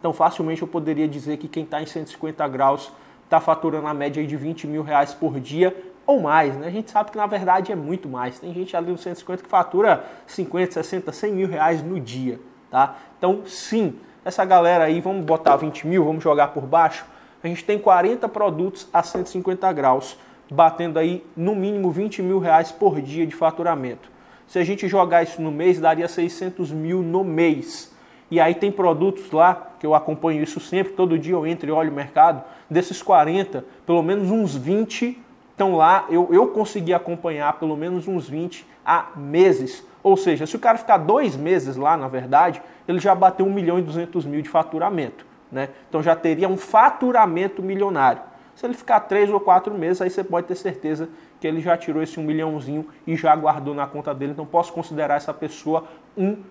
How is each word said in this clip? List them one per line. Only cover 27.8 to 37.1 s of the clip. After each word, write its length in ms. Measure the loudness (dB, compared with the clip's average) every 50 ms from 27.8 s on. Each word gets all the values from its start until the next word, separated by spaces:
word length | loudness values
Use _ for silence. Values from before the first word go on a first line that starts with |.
| -16 -18 _ _ _ _ _ _ _ _
E 100 | 2 2
aí 140 | 4 4 2
tem 180 | 0 0 -2 0
produtos 580 | 2 2 2 2 2 0 -2 -2 -4 -10 -4
lá, 380 | 2 4 6 6 4 2 -6 -18 -18 -8
que 80 | -2
eu 80 | 2 2
acompanho 480 | 2 2 0 -8 -2 -2 -2 0 0 -4
isso 160 | -4 -6 -12
sempre, 340 | -10 -4 -2 -2 -2 -2 0
todo 260 | 0 0 2 2 0
dia 160 | 0 0 -2
eu 120 | -2 0
entro 220 | -2 -4 -4 -4 -2
e 40 | 0
olho 180 | 0 0 0
o 40 | -2
mercado, 480 | -6 -10 -4 4 6 6 6 4 0 -6 -16 -20 -20 -12 _
desses 340 | 0 0 0 0 -6 -12 0
quarenta, 640 | 4 6 6 6 4 2 -2 -2 -2 -6 -10 -10 -12 -20 -20 _
pelo 160 | 0 2 2 2
menos 280 | 2 0 0 0 0
uns 260 | 0 0 0 0 -2
vinte 680 | -4 -2 -2 0 0 0 -2 -4 -4 -4 -4 -4 -8 -16 _ -20 _ _ _ _
estão 240 | -2 0 0 4
lá, 300 | 4 6 6 6 4 2 2
eu, 200 | 2 2 2 6 6
eu 160 | 4 4 4
consegui 460 | 2 -2 -4 -2 -4 -8 -2 0 0
acompanhar 580 | 0 0 -4